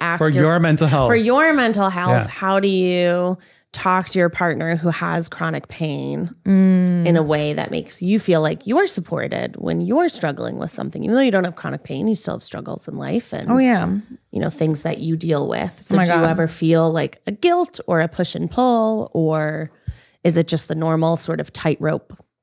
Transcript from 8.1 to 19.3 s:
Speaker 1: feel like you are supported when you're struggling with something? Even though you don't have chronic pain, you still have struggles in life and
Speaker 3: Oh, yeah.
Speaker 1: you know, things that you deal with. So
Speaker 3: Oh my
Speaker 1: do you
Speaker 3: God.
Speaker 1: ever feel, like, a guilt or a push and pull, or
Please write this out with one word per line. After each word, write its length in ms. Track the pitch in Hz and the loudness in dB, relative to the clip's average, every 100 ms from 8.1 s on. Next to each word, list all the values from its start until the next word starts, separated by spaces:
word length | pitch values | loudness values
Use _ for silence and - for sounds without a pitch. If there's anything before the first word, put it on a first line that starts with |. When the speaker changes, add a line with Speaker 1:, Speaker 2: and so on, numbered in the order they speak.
| 214 | 0
Speaker 1:
feel 220 | - 165 | 2 2
like 260 | 156 160 - | 2 -2 -2
you 120 | 269 | 0
are 80 | 392 | 0
supported 720 | - 160 156 123 - - - | -2 -6 -6 -4 -6 -6 -6
when 240 | - 165 | -4 -2
you're 260 | 175 262 349 | 0 0 0
struggling 480 | - 160 - - - | -2 -4 -4 -8 -6
with 120 | 165 | -8
something? 340 | - 170 - | -8 -10 -6
Even 100 | - | 0
though 60 | 233 | 2
you 80 | 269 | 4
don't 140 | 196 | 2
have 100 | 180 170 | 0 -6
chronic 260 | 151 139 | -10 -10
pain, 260 | - 135 202 | -8 -4 -2
you 80 | 214 | -2
still 200 | - - | -4 -8
have 60 | |
struggles 460 | - - - - - | -10 -12 -12 -12 -12
in 80 | 135 | -10
life 340 | 139 196 - | -4 -4 -4
and 160 | - - | -8 0
Speaker 3:
Oh, 80 | 247 | 2
yeah. 280 | 262 214 170 196 - - _ | 2 2 0 -4 -6 -18 _
Speaker 1:
you 80 | - | -4
know, 80 | 160 | -4
things 340 | - 160 151 | -2 -2 -2
that 160 | 165 - | -4 -6
you 180 | 156 160 | -4 -4
deal 280 | 165 151 139 | -2 -2 -2
with. 300 | - 185 - | -4 -6 -8
So 140 | - 190 | -2 2
Speaker 3:
Oh 20 | |
my 60 | 175 | 4
Speaker 1:
do 60 | |
you 40 | 170 | 4
Speaker 3:
God. 140 | 165 | 2
Speaker 1:
ever 180 | 165 165 | 2 -2
feel, 420 | 165 165 165 165 | 0 2 4 4
like, 300 | 160 143 - - | 0 -4 -6 -10
a 40 | |
guilt 460 | 202 349 349 349 - - | -2 2 2 0 -6 -2
or 140 | 170 | 0
a 80 | 165 | 0
push 260 | - 175 | -2 -4
and 160 | 160 165 | -4 -4
pull, 600 | - 254 233 220 220 - | 0 2 2 0 -2 -4
or 580 | 175 160 | -2 0